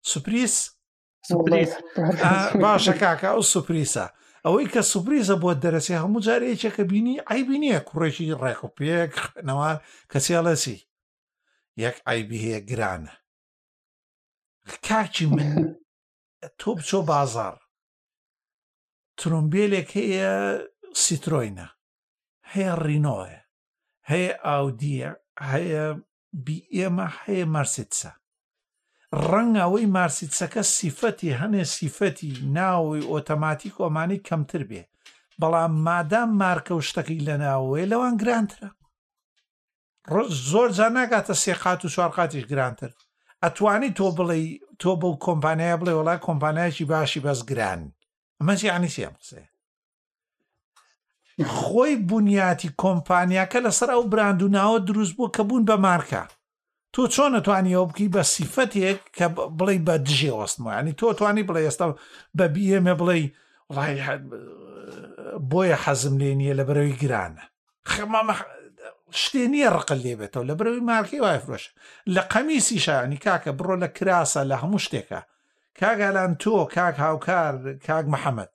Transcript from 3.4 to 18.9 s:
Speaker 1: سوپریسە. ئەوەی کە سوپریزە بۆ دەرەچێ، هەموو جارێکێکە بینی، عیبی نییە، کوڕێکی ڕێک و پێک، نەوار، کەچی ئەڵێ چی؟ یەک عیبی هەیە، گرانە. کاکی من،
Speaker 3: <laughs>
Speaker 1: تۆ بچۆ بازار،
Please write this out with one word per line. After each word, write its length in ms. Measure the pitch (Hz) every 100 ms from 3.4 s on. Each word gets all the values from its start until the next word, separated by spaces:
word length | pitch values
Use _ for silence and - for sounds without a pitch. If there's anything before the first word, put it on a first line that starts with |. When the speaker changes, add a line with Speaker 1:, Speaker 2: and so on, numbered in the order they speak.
Speaker 1:
سوپریسە. 640 | - 190 143 160 143 120 87 _ _ _
ئەوەی 240 | 156 202 277
کە 140 | 240
سوپریزە 540 | - 202 190 294 196 185
بۆ 140 | 175
دەرەچێ، 420 | 156 170 160 151 170
هەموو 280 | 170 226 208
جارێکێکە 580 | 240 247 233 226 214 196
بینی، 260 | 202 233 277 -
عیبی 320 | 233 262 277
نییە، 220 | 294 180
کوڕێکی 560 | - 165 160 - 160 147
ڕێک 200 | 127 117
و 60 | -
پێک، 440 | - 143 170 165 - - -
نەوار، 320 | 151 139 151 151 - - _
کەچی 280 | 139 - 170
ئەڵێ 180 | 165 156
چی؟ 200 | - 101 _ _ _ _ _ _ _ _ _ -
یەک 200 | 117 -
عیبی 340 | - 120 107 110
هەیە، 220 | 113 107 101
گرانە. 480 | 120 104 90 78 - _ _ _ _ _ _ _ _ _ _ _ _ _ _ - -
کاکی 440 | - 220 196 - 156
من، 260 | 143 147 151 160 - _ _ _
Speaker 3:
<laughs> 520 | _ _ _ - _
Speaker 1:
تۆ 120 | -
بچۆ 260 | 190 147 196 160
بازار، 500 | 147 139 113 98 - _ _ _ _ _ _ _ _ _ _ _ _ _